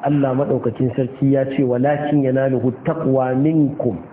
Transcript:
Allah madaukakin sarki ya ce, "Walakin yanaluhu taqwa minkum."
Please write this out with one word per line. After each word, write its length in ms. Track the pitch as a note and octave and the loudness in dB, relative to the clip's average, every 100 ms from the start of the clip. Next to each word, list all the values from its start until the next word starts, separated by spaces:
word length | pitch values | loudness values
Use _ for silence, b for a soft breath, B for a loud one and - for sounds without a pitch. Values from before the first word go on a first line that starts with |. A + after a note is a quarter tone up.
| C#3+ | 0
Allah 280 | D3 C3+ B2+ | 0 0 0
madaukakin 560 | C#3+ B2+ A#2+ A2+ B2+ | 0 0 -2 -2 -2
sarki 380 | B2+ B2+ - C#3 | 0 -4 0 2
ya 80 | C#3 C3+ C3+ | 2 0 0
ce, 60 | C3 | 0
"Walakin 560 | B2 C#3 D3 D3 D3 C3+ | 2 0 0 0 0 2
yanaluhu 400 | C3 C3+ B2+ B2+ A#2+ - | 2 2 0 -2 -2 -4
taqwa 480 | D#3+ C3 C3 B2+ | -2 0 0 2
minkum." 640 | B2+ D3 D#3+ C#3+ - B2 F2+ - | 0 2 2 0 0 -4 -4 -12